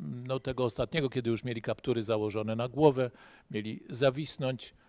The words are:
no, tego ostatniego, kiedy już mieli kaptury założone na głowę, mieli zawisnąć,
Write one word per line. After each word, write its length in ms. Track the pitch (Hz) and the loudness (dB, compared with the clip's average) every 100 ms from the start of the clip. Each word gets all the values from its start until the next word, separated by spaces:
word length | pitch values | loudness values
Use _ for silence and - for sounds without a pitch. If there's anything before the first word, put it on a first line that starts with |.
| 147 123 127 | -6 -8 -4
no, 120 | 131 | -4
tego 240 | 131 127 | -4 0
ostatniego, 460 | 123 - 117 165 135 | 0 0 -2 0 0
kiedy 200 | 127 117 | 0 0
już 140 | 113 | 0
mieli 180 | 127 113 | -2 -4
kaptury 420 | 117 110 - 117 | -4 -2 0 -2
założone 520 | 110 110 107 104 107 110 | 0 0 0 -2 -2 -2
na 120 | 123 | -2
głowę, 440 | 123 156 131 123 - - - - | 6 6 6 0 -4 -20 -20 -8
mieli 280 | 107 107 - - | -6 -4 -8 -8
zawisnąć, 840 | 120 135 131 151 - 131 127 - - | 2 2 2 -4 -4 -4 -4 -10 -20